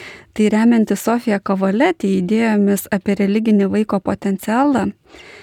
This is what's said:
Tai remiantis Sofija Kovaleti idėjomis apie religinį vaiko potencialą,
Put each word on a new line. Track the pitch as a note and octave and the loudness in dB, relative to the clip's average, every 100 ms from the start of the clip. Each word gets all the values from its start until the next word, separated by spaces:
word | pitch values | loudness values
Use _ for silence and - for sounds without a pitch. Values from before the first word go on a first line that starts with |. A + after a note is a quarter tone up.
| - - - | -20 -20 -10
Tai | - G#3+ | -2 2
remiantis | G#3+ A#3 A#3 G#3 G3+ - | 4 4 4 2 0 -2
Sofija | A#3 A#3 G3+ | -2 -2 -4
Kovaleti | - F#3+ F#3+ G#3 E4+ E4 G3 F#3+ | -2 -2 0 2 0 0 -2 -2
idėjomis | F3+ A3 A#3 G#3 G3+ G3+ - | 0 0 2 2 2 0 -2
apie | G3 - G3 | -4 -2 -2
religinį | G3 G#3+ A3 G#3 G3 | 0 0 2 2 2
vaiko | G3+ G#3+ G3+ | 0 -2 -2
potencialą, | - F#3+ G3+ F#3+ - A#3 C#4+ B3 G3+ - _ - - - | -2 -4 -4 -4 -2 0 0 0 -2 -6 _ -20 -20 -20